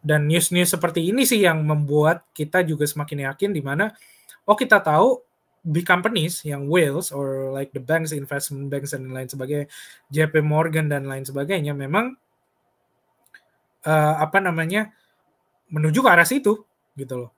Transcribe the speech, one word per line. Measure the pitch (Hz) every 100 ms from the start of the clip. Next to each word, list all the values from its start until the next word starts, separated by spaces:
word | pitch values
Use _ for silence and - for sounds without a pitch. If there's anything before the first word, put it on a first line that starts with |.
| 147
dan | 151 147
news-news | 165 170 175 175
seperti | 175 170 165 165
ini | 233 262
sih | 233
yang | 185 160 151
membuat | 151 147 147 151 170 _
kita | - 151 185
juga | 165 147 147
semakin | 151 147 147 135
yakin | 139 202 175
di | 135
mana, | 143 214 - _ _ _ - -
oh, |
kita | 208 254 208 -
tahu | 151 226 165 _ _ _ _ 165
big | 151
companies | 175 185 196 220 156 175 151
yang | 139 143
whales | 180 151 139 123
or | 139 139 135 135 135
like | 139
the | 139
banks, | 123 165 160
investment | 151 139 139 - 139 139
banks | 139 143
dan | 135 131
lain | 131 127
sebagainya, | 139 131 147 143 - - - _
J | 143 156
P | 156 151
Morgan | 151 165 160 151
dan | 143 135
lain | 135 135
sebagainya | 139 143 190 147
memang, | 143 139 180 240 262 _ _ _ _ _ _ _ _ _ _ _ _ _ _ _ _
eh, | 151 156 151 156
apa | 156 196
namanya, | 190 165 160 202 214 _ _ _ _ _ _ _ _
menuju | 151 156 165 262
ke |
arah | 170 -
situ | 277 240 214 _ _ _
gitu | - 131 127
loh. | 120